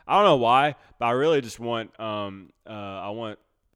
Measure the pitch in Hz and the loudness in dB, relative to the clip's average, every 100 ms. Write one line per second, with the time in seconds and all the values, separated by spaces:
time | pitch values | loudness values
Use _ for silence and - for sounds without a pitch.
0 | - 180 202 143 117 127 147 139 _ _ | 0 4 6 4 6 4 4 -2 _ _
1 | 117 123 151 151 120 - 120 117 110 - | -2 0 2 2 0 -8 -6 -6 -8 -10
2 | 110 107 101 98 90 _ - 107 98 95 | -8 -6 -8 -10 -20 _ -18 -14 -12 -10
3 | 98 110 113 104 _ _ _ | -10 -10 -10 -12 _ _ _